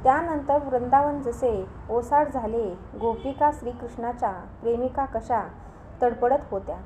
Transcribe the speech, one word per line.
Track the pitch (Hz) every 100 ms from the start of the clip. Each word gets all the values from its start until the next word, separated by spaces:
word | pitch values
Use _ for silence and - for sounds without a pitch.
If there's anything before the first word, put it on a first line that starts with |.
त्यानंतर | 254 285 339 302 277 285
वृंदावन | 277 254 247 277 294 285
जसे | 269 233 254 208 185 - -
ओसाड | 226 240 294 294
झाले, | 277 220 233 214 180 - 208
गोपिका | 226 226 262 269 294
श्रीकृष्णाच्या | 294 240 240 240 - 233 247 226
प्रेमिका | 185 190 - 226 233 254 254 269
कशा | 226 226 233 170 - - - - -
तडपडत | 247 226 240 285 -
होत्या | 196 196 175